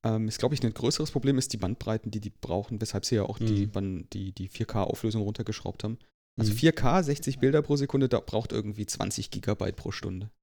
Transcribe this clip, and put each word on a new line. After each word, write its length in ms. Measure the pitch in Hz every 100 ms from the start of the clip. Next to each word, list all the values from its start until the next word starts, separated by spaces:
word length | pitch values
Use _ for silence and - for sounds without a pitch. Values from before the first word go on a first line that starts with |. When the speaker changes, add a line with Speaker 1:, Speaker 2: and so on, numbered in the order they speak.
Speaker 1:
Ähm, 240 | 117 110 110
ist, 100 | -
glaub 160 | 123
ich, 100 | 147
ein 100 | 117
größeres 360 | - 120 - 156
Problem 300 | 139 139 135
ist 140 | 131
die 40 | 110
Bandbreiten, 540 | 95 117 - 110 -
die 80 | 107
die 100 | 104
brauchen, 500 | - - 90 - 107
weshalb 260 | 110 98 -
sie 100 | 113
ja 80 |
auch 160 | 95 -
die 260 | 110 104 101
Speaker 2:
Mhm. 60 |
Speaker 1:
Ban-, 360 | 104 98 92 85
die, 200 | 101 95
die 160 | 92 95
vier 180 | - 110
K 160 | 107
Auflösung 400 | 101 - 113 110
runtergeschraubt 600 | 104 107 110 110 - -
haben. 140 | 107 113 _ _ _ -
Also 140 | 107
Speaker 2:
Mhm. 60 | 107
Speaker 1:
vier 160 | 160
K, 280 | - - 175
sechzig 380 | 151 143 - 131
Bilder 240 | 135 151
pro 120 | 151 143
Sekunde, 320 | 139 139 131
da 120 | 123
braucht 320 | - 110 113
irgendwie 340 | 113 104 107 104
zwanzig 460 | - 98 - -
Gigabyte 460 | 104 101 104 98 98
pro 140 | -
Stunde 380 | - 98 92 107 _